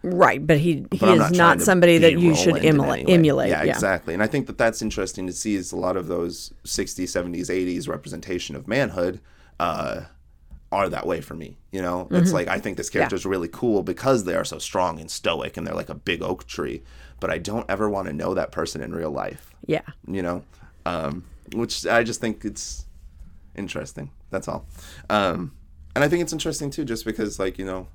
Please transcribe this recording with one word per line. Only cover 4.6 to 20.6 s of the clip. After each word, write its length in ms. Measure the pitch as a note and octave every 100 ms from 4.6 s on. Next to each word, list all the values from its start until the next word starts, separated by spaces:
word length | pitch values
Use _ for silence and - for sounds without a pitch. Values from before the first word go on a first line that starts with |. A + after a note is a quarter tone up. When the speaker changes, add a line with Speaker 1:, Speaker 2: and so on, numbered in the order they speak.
| A#2 A2
Speaker 2:
interesting 440 | A2 G#2+ F#2 - F#2
to 60 |
see 220 | F2+ G#2+ G2+
is 160 | F2+
a 40 | F2+
lot 200 | F#2 F#2
of 100 | E2+
those 440 | F2 F2 - - -
sixties, 480 | - - - - F2+
seventies, 360 | F2+ F2 E2+ F2+
eighties 380 | F#2 F2+ F2 E2
representation 640 | E2+ - E2 E2 F2+ - D2
of 120 | -
manhood, 520 | A#2+ B2 F2 F2 G2 - - - -
uh, 420 | F2 D#2+ D2 A1 - - - _ - - -
are 160 | F#2+ F#2+
that 180 | E2 -
way 140 | E2+
for 140 | D2
me, 220 | D#2+ D2+ - -
you 100 | F#2+
know? 280 | F2+ F2+ F2+
It's 160 | F3 F3
Speaker 1:
Mm-hmm. 60 |
Speaker 2:
like, 140 | G2 E2+
I 100 | G2
think 180 | G#2+ F2+
this 160 | -
Speaker 1:
Yeah. 100 | -
Speaker 2:
character's 220 | C3 F#2+
really 220 | F#2 F#2+ E2
cool 360 | - B2 G2+
because 400 | F2+ F2+ C3 C3
they 100 | F2+
are 100 | E2+
so 140 | - D2+
strong 400 | - F#2+ F2+ D#2+
and 100 | D#2+
stoic 480 | - - E2 B1+ -
and 80 |
they're 100 | E2+
like 140 | E2 D#2+
a 60 |
big 260 | D2+ - E2+
oak 260 | F2+ F2+ -
tree, 340 | - C#2+ C#2 - - - -
but 100 | F#2
I 80 | E2
don't 260 | F2 A2+ -
ever 180 | G2 G#2+
wanna 240 | G2 F#2
know 220 | D2 F2
that 160 | F#2 -
person 320 | - D#2+ -
in 100 | -
real 180 | E2+ D#2+
life. 420 | C2+ G1+ - - - -
Speaker 1:
Yeah. 160 | D#3 - - -
Speaker 2:
You 160 | -
know? 200 | F2 F2 - -